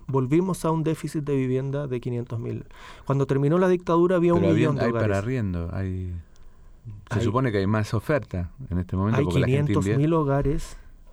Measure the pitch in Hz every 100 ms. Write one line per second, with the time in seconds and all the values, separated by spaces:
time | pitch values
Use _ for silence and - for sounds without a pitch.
0 | - 131 127 160 190 170 160 160 156 156
1 | 156 160 143 139 131 131 135 139 143 123
2 | 123 120 117 110 120 113 - - - -
3 | - 139 139 139 143 175 185 180 180 170
4 | 175 185 170 175 - 160 156 143 117 117
5 | 107 98 107 131 101 87 85 92 95 92
6 | 90 87 - - - - - - 113 104
7 | - 110 113 113 131 101 95 107 107 113
8 | - 147 110 92 87 - 127 90 87 92
9 | 101 110 95 82 - 135 147 98 95 123
10 | 151 165 147 139 139 156 - - - -
11 | -